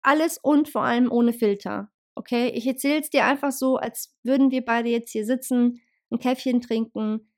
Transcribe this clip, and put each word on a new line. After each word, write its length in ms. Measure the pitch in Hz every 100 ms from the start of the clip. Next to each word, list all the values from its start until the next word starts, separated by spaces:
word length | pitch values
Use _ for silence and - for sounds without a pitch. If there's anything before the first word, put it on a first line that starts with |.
Alles 360 | 277 302 320 -
und 320 | 262 294 302
vor 140 | -
allem 280 | 247 240 247
ohne 220 | 240 240
Filter, 580 | 233 214 202 202 208 208 _ _ -
okay? 340 | - 240 247
Ich 160 | - 233
erzähl's 420 | 262 277 302 302
dir 160 | 277 220
einfach 260 | 277 285
so, 260 | 262 262 262
als 380 | 233 - - _
würden 280 | 233 269 269
wir 120 | 254
beide 260 | 247 233 233
jetzt 220 | 233 233
hier 140 | 220 214
sitzen, 560 | 262 - 247 240 240 _ _ _
ein 80 | 240
Käffchen 420 | 254 262 269 247
trinken. 720 | 240 220 226 - 214 214 _